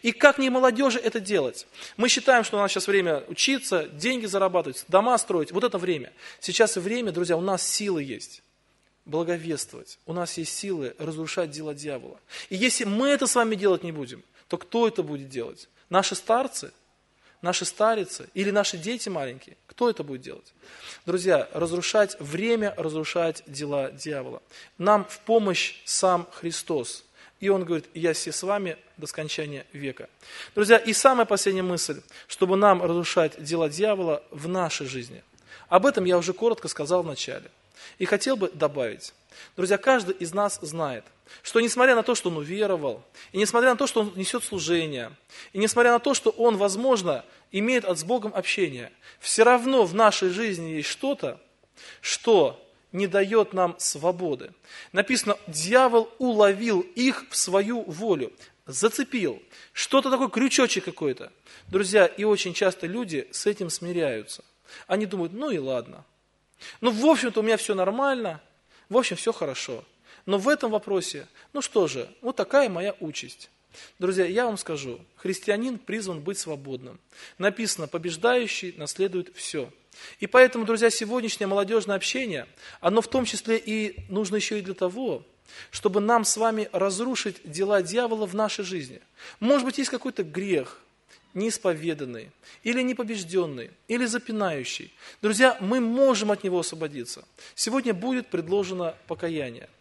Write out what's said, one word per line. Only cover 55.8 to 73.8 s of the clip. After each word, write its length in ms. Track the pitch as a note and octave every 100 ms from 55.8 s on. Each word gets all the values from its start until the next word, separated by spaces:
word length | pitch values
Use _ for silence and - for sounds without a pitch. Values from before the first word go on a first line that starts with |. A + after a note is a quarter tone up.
| B3+ A#3 A3+ -
уловил 640 | B3+ G#3+ G3+ G3 A#3 F#3+
их 440 | F3+ - B3+ - -
в 60 | -
свою 460 | - F#3+ G3+ A#3+
волю», 500 | F#3+ D#3+ A3 E3 A#2+ - - _ -
зацепил. 760 | B2+ A3 B3 C4 B3 D#3+ G#2+ - - -
Что-то 380 | - - C4+ C4+
такое, 180 | B3+ B3+
крючочек 560 | A3+ C4 - B3 F#3+
какой-то. 480 | F3+ - D3+ B2+ - _ _ - -
Друзья, 380 | F#3 F#3+ G#3 F3
и 180 | -
очень 280 | G#3 G3+ F#3
часто 340 | E3 F#3+ F3+ E3+
люди 400 | A3 G#3+ E3 -
с 160 | - G#3
этим 240 | G#3 F3
смиряются. 760 | - F3 F3 D3 A2 G#2+ - _ _ _ - -
Они 200 | F#3+ G#3+
думают: 260 | G3 E3+
«Ну 180 | G3+ D4+
и 80 | F3+
ладно. 460 | C3+ B2+ - - - _ _ _ _ _ - -
Ну, 80 | A#3
в 160 | G#3+ D4
общем-то, 340 | C#4 B3+ G#3+
у 20 |
меня 140 | G#3+ A3
все 180 | -
нормально, 640 | G3 F#3 A#3 C#4 B3+ G#3 D#3 _ _ _ _ _
в 60 | A3+
общем, 180 | A#3 F3
все 160 | A3+
хорошо». 500 | A3 D3+ B2+ - A#2 - _ _ - -
Но 100 | G3
в 100 | A3
этом 240 | D4 A#3+
вопросе, 560 | G#3+ G3+ G3 - D3 C#3 - -
ну 80 | C#4+
что 240 | - A3+ E3
же, 200 | C3 G#2+ -
вот 160 | A#3+ C4
такая 320 | - C#4 B3+
моя 260 | E3+ G3 -
участь. 480 | D#3+ - B2+ - - _ _ -